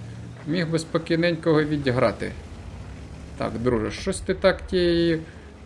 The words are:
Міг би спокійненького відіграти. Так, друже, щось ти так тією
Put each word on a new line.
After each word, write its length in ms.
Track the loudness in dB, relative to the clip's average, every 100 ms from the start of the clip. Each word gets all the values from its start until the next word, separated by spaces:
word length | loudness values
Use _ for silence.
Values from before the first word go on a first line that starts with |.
| -12 -12 -12 -10 -2
Міг 200 | 0 0
би 120 | 0
спокійненького 840 | 0 -2 2 2 2 2 4 4
відіграти. 680 | 4 2 2 4 4 2 -6 -8 -12 -14 -14 -12 -12 -14 -14 -14 -12 -6
Так, 140 | -4 0
друже, 280 | 2 2 0
щось 280 | -4 -4 -4
ти 140 | -2
так 280 | 2 4 4 0
тією 520 | 2 4 4 4 2 -2 -14 -18 -12